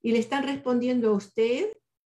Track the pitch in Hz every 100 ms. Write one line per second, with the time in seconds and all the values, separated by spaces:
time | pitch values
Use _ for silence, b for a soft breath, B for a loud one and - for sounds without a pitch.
0 | 233 226 220 277 269 269 254 247 247 247
1 | 220 202 - - 226 262 427 - _ _
2 | _